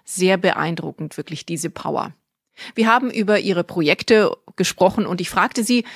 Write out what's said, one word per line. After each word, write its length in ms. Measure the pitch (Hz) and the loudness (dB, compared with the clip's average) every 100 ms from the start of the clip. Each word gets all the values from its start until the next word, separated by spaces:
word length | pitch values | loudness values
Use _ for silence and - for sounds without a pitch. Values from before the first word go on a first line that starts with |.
Sehr 340 | - - 185 190 | -14 0 2 4
beeindruckend, 800 | 185 - 151 165 160 - 156 - | 2 0 -2 -4 -8 -10 -12 -10
wirklich 300 | 147 151 - | -12 -12 -8
diese 240 | 170 165 | -6 -6
Power. 420 | - - 139 - 156 _ _ _ _ - | -8 -6 -6 -6 -12 _ _ _ _ -14
Wir 140 | - 226 | -2 2
haben 240 | 233 247 | 2 0
über 280 | - 202 208 | -2 0 0
ihre 240 | - 180 | 2 -2
Projekte 720 | 170 - 151 180 - 220 202 - - - | -2 0 2 0 4 4 4 0 -12 -4
gesprochen 480 | 185 - 185 196 208 | -2 4 2 4 -2
und 160 | 180 | -4
ich 80 | 175 | -4
fragte 340 | - 175 - | 0 0 0
sie, 220 | 214 247 226 | 0 0 0